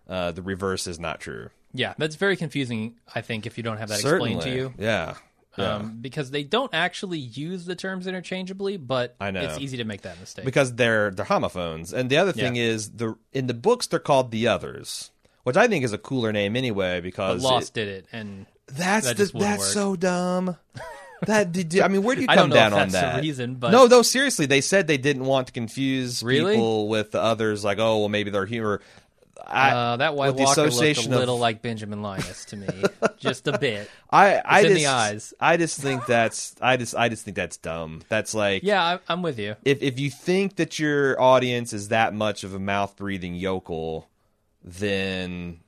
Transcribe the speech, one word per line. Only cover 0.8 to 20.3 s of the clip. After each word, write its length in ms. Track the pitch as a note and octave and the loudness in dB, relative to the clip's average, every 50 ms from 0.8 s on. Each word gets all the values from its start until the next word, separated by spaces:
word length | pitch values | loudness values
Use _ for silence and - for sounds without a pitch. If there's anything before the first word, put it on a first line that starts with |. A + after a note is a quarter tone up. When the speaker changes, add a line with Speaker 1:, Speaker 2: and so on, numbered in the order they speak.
| - | -4
Speaker 1:
is 140 | F#2+ E2+ D#2 | -8 -8 -8
not 200 | E2+ D#2+ - - | -6 -8 -8 -8
true. 300 | - E2 C2 A1 - - - _ _ _ - | -10 -12 -12 -12 -14 -16 -20 _ _ _ -6
Speaker 2:
Yeah, 220 | B2+ A#2 G2 - - | -4 -4 -4 -4 -6
that's 180 | D3+ D#3+ D3+ | -6 -6 -4
very 220 | - G3 G3 F#3 - | -2 -2 -2 0 -2
confusing, 580 | E3+ C#3+ - C#3+ C3+ A#2+ A#2+ A2 G#2+ A#2 - _ _ - - | -4 -6 -4 -6 -4 -4 -4 -6 -6 -8 -10 _ _ -10 -10
I 80 | A#2+ | -10
think, 260 | - - A#2 G#2+ G#2 A#2 | -6 -6 -8 -8 -8 -8
if 100 | - - | -10 -8
you 60 | A2+ | -8
don't 140 | A#2 A2 G#2+ | -6 -6 -6
have 120 | A2+ G#2 | -6 -6
that 100 | G#2 G2+ | -4 -2
explained 400 | - C#3 E3 F#3 A#2+ A#2 G2 E2+ | 0 2 2 2 0 0 -2 -2
to 60 | E2 - | -4 -4
Speaker 1:
Certainly. 100 | B2+ B2+ | -4 -4
Speaker 2:
you. 160 | C3 C3 B2 - | -6 -6 -8 -4
Speaker 1:
Yeah. 380 | G2+ A2+ A2 F#2+ D#2+ F#2+ - - - _ _ _ _ _ _ - | -2 -2 -2 -2 -4 -6 -10 -14 -18 _ _ _ _ _ _ -4
Yeah. 180 | - A2 G#2+ | -4 -2 -2
Speaker 2:
Um, 220 | G#2 G#2+ A2 A2 A2+ | -4 -6 -8 -10 -10
because 320 | A#2+ C3+ B2+ D3+ C#3 B2+ | -12 -10 -8 -8 -8 -6
they 120 | C#3 D3 D3 | -6 -6 -4
don't 280 | C#3 G#3 A#3 C#4 B3+ - | -2 -2 -2 -2 -2 -2
actually 460 | D#3+ F3 A#3+ - - - F#3 F3 D#3+ | -2 -2 -2 -4 -6 -8 -8 -8 -8
use 460 | C3 A#2+ A2 C3+ D3 E3+ F#3+ F#3 E3+ | -8 -10 -10 -10 -8 -8 -8 -8 -8
the 100 | F3+ F3+ | -10 -10
terms 320 | F3 - F#3+ F#3+ F#3 F3+ F#3+ | -8 -8 -8 -8 -8 -8 -8
interchangeably, 720 | F#3 F#3 F3 - F#3+ F#3 F#3 F3+ F#3+ G3 G3 G3 G#3 F#3 | -8 -8 -8 -6 -6 -6 -6 -8 -8 -6 -6 -6 -4 -6
but 380 | C3+ A#2+ C3+ B2+ B2 A#2+ - _ | -4 -2 -2 -2 -2 -2 -6 _
Speaker 1:
I 120 | G2 G2+ | -6 -4
know. 100 | G2 F#2 | -4 -2
Speaker 2:
it's 180 | E2+ D#2+ D#2 D#2 | -4 -4 -4 -6
easy 160 | C#3 C3+ B2+ A#2+ | -6 -6 -6 -6
to 60 | A#2 | -6
make 200 | A2 G#2 F#2+ - | -6 -6 -8 -10
that 140 | F#2+ E2+ F2 | -12 -14 -14
mistake. 260 | F#2+ - - - - | -16 -16 -14 -8 -8
Speaker 1:
Because 280 | C3 A#2+ D3+ C#3 B2 B2 | 0 2 2 2 2 2
they're, 360 | A2+ B2 A#2 A2+ G#2+ G#2 G#2 | 2 2 4 4 4 2 2
they're 140 | F#2 G2 G2 | 0 -4 -2
homophones. 680 | - G3+ F#3+ A2+ F2 - F#2 F2 E2 D#2+ D#2+ E2+ - | 0 0 0 0 -2 -2 -4 -6 -6 -6 -8 -10 -6
And 180 | - A#2+ B2+ B2 | -4 -4 0 2
the 60 | C#3 D#3 | 4 4
other 140 | G3 F#3+ C#3 | 4 4 2
Speaker 2:
Yeah. 100 | A2+ G#2+ | 0 -2
Speaker 1:
thing 100 | B2 B2 | -2 0
is, 360 | A#2+ A#2 A2+ A2+ A2 G#2 G2+ | 0 0 0 0 0 -4 -8
the, 240 | - G#2+ A#2+ A2 G#2+ - _ _ - | -6 -6 -4 -4 -4 -8 _ _ -6
in 140 | C3+ C3 B2 | -4 -2 -2
the 60 | A#2+ | -4
books, 320 | A#2 B2 G3+ B3 B3 - - | 0 2 2 2 2 0 -2
they're 120 | - D3+ | -4 -4
called 320 | - - D3 C3 B2+ A#2+ | 2 4 4 4 4 2
the 160 | A2+ A2 A#2 A2+ | 0 2 2 2
Others, 640 | G2+ E2+ - C#2 B1+ D2+ - - - - - - _ _ _ _ _ _ _ | 2 2 -2 -8 -12 -12 -12 -10 -10 -12 -12 -14 _ _ _ _ _ _ _
which 140 | B2+ B2+ F#3 | 0 4 4
I 100 | A#3 B3 | 4 4
think 160 | G#3 D#3 B2 | 4 2 0
is 80 | A2+ | -2
a 60 | G2+ G2+ | -2 -4
cooler 340 | - - C3+ C3 A2+ A2 | -6 -4 -2 -2 0 0
name 240 | G#2+ G#2 G2+ G2+ A2 | 2 0 0 0 0
anyway, 420 | B2+ C3 B2 G#2 G2 F#2 F2+ F2+ F2+ | -2 -2 -2 0 0 0 0 0 -2
Speaker 2:
But 40 | E2+ | -4
Speaker 1:
because 400 | F#2 - - G2 F#2+ F#2 F2+ C3 | -6 -6 -4 -2 -2 -2 0 2
Speaker 2:
Lost 280 | C3 B2+ A#2 - - | 2 2 2 0 -2
Speaker 1:
it 20 | - | -6
Speaker 2:
did 140 | A#2+ G#2+ G2+ | -6 -6 -6
it, 160 | G2 F#2+ F2+ _ - | -8 -10 -14 _ -12
and 320 | A2+ G#2+ G2+ G2 F#2+ G2 - _ _ _ - | -12 -12 -12 -12 -14 -16 -18 _ _ _ -14
Speaker 1:
That's 400 | C#3 C3+ F3+ F#3 G3+ A3 - B2+ | -8 -4 -2 0 0 2 0 0
Speaker 2:
that 100 | A#2 - | 2 2
Speaker 1:
the, 60 | G3+ | 0
Speaker 2:
just 100 | F#3+ - | 0 0
wouldn't 180 | - G3 G#3 | 0 0 0
Speaker 1:
that's 120 | G#3 G3+ - | 0 0 -2
Speaker 2:
work. 100 | - - | -2 -2
Speaker 1:
so 220 | G#3 G3+ G3 F#3+ E3+ | 0 0 -2 -2 0
dumb. 600 | F#3 F#3 F3+ F3+ F3+ F3+ | 0 0 0 0 -2 -2